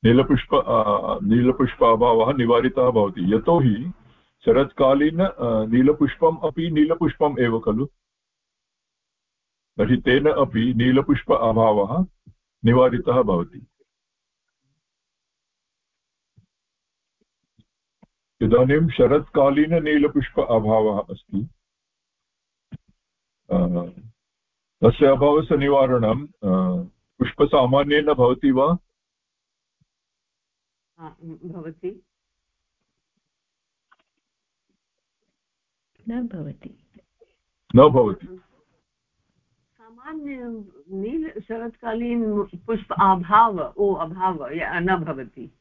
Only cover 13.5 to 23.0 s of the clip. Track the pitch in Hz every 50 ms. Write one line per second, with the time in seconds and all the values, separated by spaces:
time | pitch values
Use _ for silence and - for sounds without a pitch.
13.5 | - 90 - _ _ _ _ _ _ _ _ _ _ _ _ _ _ _ _ _
14.5 | _ _ _ 131 139 156 _ _ _ _ _ _ _ _ _ _ _ _ _ _
15.5 | _ _ _ _ _ _ _ _ _ _ _ _ _ _ _ _ _ _ _ _
16.5 | _ _ _ _ _ _ _ _ _ _ _ _ _ _ _ _ _ _ _ _
17.5 | _ _ _ _ _ _ _ _ _ _ _ _ _ _ _ _ _ _ 117 107
18.5 | 113 123 127 127 143 156 165 160 - - 127 120 139 151 151 - _ 156 139 139
19.5 | 139 147 151 160 165 165 151 151 151 147 143 151 147 147 135 - _ - 139 113
20.5 | 120 113 107 107 110 110 110 110 104 101 104 - 98 95 _ _ - 98 113 165
21.5 | _ _ _ _ _ _ _ _ _ _ _ _ _ _ _ _ _ _ _ _
22.5 | _ _ _ _ - - _ _ _ _